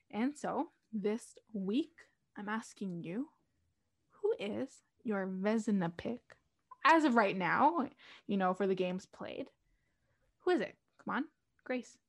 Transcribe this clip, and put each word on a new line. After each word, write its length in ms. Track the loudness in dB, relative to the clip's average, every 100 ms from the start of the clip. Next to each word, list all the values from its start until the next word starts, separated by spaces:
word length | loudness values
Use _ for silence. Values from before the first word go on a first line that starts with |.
| _
And 240 | -4 -4
so 340 | -4 -4 -4 -6 _ _
this 460 | -4 -2 -2 -6 -20 _
week, 400 | -6 0 0 -2 -8 -20 _ _ -12
I'm 100 | -6
asking 540 | -6 -6 -8 -8 -6
you, 260 | -6 -6 -8 _ _ _ _ _ _ _ _ _
who 100 | -2 -2
is 300 | -4 -4 -6 -10 _ _
your 220 | -4 -2 -2
Vezina 680 | 0 2 2 2 2 0 -4
pick? 240 | -8 -8 -12 -20 _ _ _ 2
As 200 | 6 6
of 100 | 6
right 220 | 4 4 0
now, 500 | 0 4 4 4 -2 -8 -20 -18 -4
you 120 | 0
know, 160 | 0
for 120 | 0 0
the 80 |
games 300 | 0 -2 -4 -8
played. 400 | -14 -12 -10 -12 _ _ _ _ _ _ _ _ _
Who 100 | 0
is 80 | 0
it? 140 | 0 -8 _ _
Come 100 | -4 -4
on, 80 | -4 _ _ _
Grace, 320 | -6 -6 -6 -18